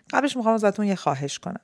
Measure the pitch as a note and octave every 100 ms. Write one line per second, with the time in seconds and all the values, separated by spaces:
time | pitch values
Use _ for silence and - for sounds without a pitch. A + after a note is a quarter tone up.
0 | - - C#4 B3+ A3 A3+ G#3 G3+ G#3 F#3
1 | D3+ C#3 C#3 - - -